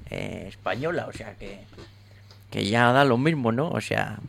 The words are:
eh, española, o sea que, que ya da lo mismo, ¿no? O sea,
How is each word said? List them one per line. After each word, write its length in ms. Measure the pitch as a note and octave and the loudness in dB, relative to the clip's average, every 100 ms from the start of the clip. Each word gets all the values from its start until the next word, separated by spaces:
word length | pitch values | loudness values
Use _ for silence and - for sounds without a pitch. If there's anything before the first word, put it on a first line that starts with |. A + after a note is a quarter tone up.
| - | -10
eh, 340 | - G2+ F2+ F2+ | -8 -6 -8 -12
española, 600 | - F#2 G2+ D#3 D#3+ G#2+ | -8 -4 -2 -2 -4 -6
o 40 | |
sea 220 | - A2 G2+ | -10 -14 -14
que, 240 | G2+ G2 - - - - - - - - - | -14 -16 -18 -20 -20 -20 -20 -20 -20 -20 -8
que 160 | A2 G2+ | -4 0
ya 260 | A#2 A#2+ | 4 6
da 100 | B2+ | 6
lo 140 | C#3+ A#2+ | 6 4
mismo, 340 | D3 D#3 A#2 | 2 2 0
¿no? 200 | A#2 E3 | 0 0
O 100 | A2+ | -2
sea, 380 | - G#2+ G#2 G#2+ | -2 -2 -2 -6